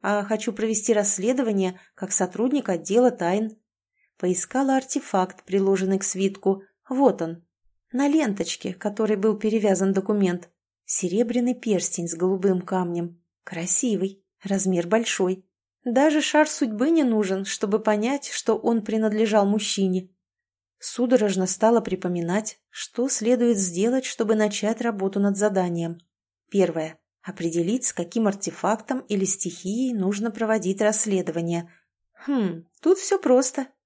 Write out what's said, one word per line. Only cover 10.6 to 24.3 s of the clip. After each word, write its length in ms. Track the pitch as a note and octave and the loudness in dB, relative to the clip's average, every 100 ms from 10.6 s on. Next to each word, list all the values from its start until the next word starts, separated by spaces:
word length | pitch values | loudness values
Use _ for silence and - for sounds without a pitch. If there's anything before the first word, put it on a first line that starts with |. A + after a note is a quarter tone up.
| _ _ - | _ _ -4
Серебряный 680 | - F3+ G3 A#3 B3 A#3+ | -2 0 0 0 0 0
перстень 540 | B3 A3+ F3+ - - E3+ | -2 -2 0 0 0 -4
с 60 | |
голубым 480 | E3 F#3 F#3+ G3 F3+ | -2 -2 0 0 0
камнем. 600 | F3+ F#3 F3 E3+ E3+ E3+ _ _ | -2 -4 -2 -4 -6 -10 _ _
Красивый. 800 | - E3+ F3 - B3 G3 G3 G3 _ _ | -14 -8 0 2 2 -2 -4 -8 _ _
Размер 440 | G3 G3 F#3 F3 F3 | -4 -2 0 0 2
большой. 580 | A3+ A3+ - F#3 F#3 _ _ _ _ | 0 0 -2 -2 -2 _ _ _ _
Даже 360 | B3 A#3 D4+ D4+ | 0 4 4 2
шар 280 | - D4+ D4+ | 2 2 4
судьбы 420 | - B3 G#3 C#4+ | 2 0 0 2
не 120 | E4 | 4
нужен, 420 | C4 A3 F#3+ F#3+ | 4 2 2 -2
чтобы 360 | G3 - G3+ G#3+ | -4 -4 0 0
понять, 480 | A3 G#3 A3+ C#4 - | 2 0 0 -2 -4
что 280 | - - A3 | -4 -2 0
он 260 | A3+ A#3 | 2 0
принадлежал 640 | G3+ A3 A3 G#3+ A3 G#3+ G3+ | 0 0 0 2 2 4 4
мужчине. 640 | G#3 G#3 - F#3+ F#3 F#3 _ _ _ _ _ _ - | 2 0 0 0 0 -4 _ _ _ _ _ _ -10
Судорожно 680 | - - A#3+ B3 G#3 F#3+ F#3 | -6 -2 2 4 4 0 -2
стала 340 | - A3 A#3 | 2 4 4
припоминать, 800 | A3 F#3 F3+ F3 E3+ G3 G#3+ - _ | 0 -4 -4 -4 -2 -2 -4 -12 _
что 400 | - - - C4+ | -14 -10 -4 -2
следует 500 | - A3 B3 A#3+ G#3 | 0 2 4 4 4
сделать, 460 | F#3 E3+ A3 C4 | 2 0 0 0
чтобы 320 | C4 - G#3+ | -4 -4 0